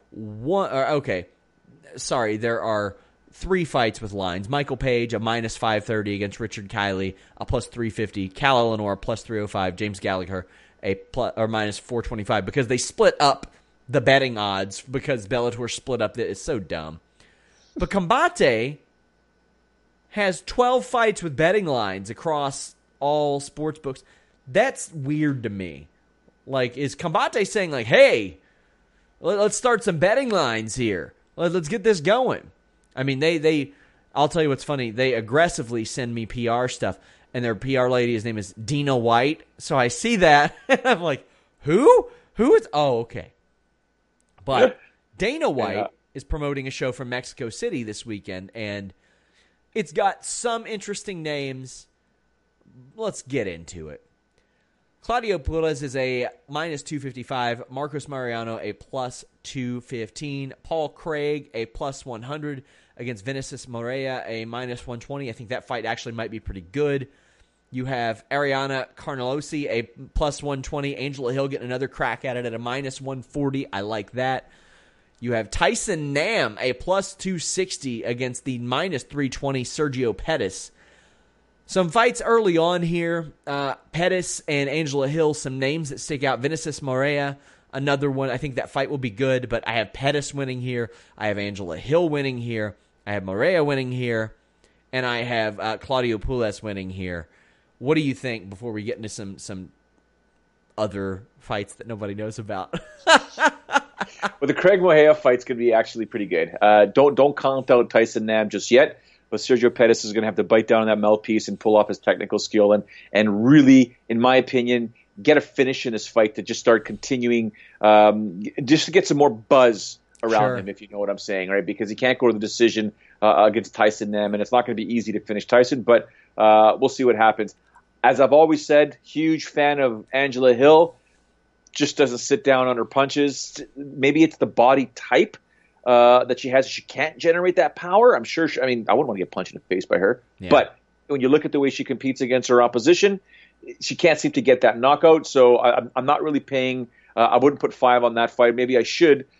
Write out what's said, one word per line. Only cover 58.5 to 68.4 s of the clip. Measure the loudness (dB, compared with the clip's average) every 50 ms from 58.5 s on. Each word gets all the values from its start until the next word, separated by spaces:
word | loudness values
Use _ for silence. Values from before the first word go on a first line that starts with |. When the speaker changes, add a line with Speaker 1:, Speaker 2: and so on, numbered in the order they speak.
| -8 -8
Speaker 1:
a | -8 -10 -10
plus | -12 -14 _ -8 -8 -8 -8 -10 -14 -20 _ _ _ -18
two | -14 -10 -8 -8 -8 -8 -10 -10
fifteen. | -10 -10 -10 -10 -10 -12 -12 -12 -10 -10 -10 -10 -12 -14 -16 -12
Paul | -8 -6 -4 -6 -6
Craig, | -8 -12 -10 -8 -6 -4 -4 -4 -4 -6 -8 _ -10
a | -10 -10
plus | -10 -10 -10 -10 -10 -10 -12 -14
one | -14 -14 -14 -12
hundred | -12 -12 -10 -10 -10 -12 -12 -16 _ _ _ _ _ _
against | -14 -12 -12 -12 -10 -10
Vinicius | -10 -10 -10 -10 -12 -14 -18 -16
Moreira, | -14 -12 -10 -8 -8 -6 -6 -6 -6 -8 -8 -8
a | -10 -10 -10 -10
minus | -10 -10 -10 -10 -10 -10 -12 -12
one | -14 -14 -14
twenty. | -12 -12 -12 -10 -10 -10
I | -12
think | -12 -12 -10
that | -10 -10 -8
fight | -8 -8 -8 -6
actually | -6 -8 -8 -10 -12 -10
might | -10 -10 -10
be | -10 -14
pretty | -12 -12 -14 -14 -14 -10 -4
good. | -2 -2 -2 -2 -4 -6 -8 _ _ _ _ _ _ _ _ _ _ _ _
You | -10 -10 -8
have | -6 -6 -4 -4 -4 -6 -6 _ -6
Ariana | -4 -2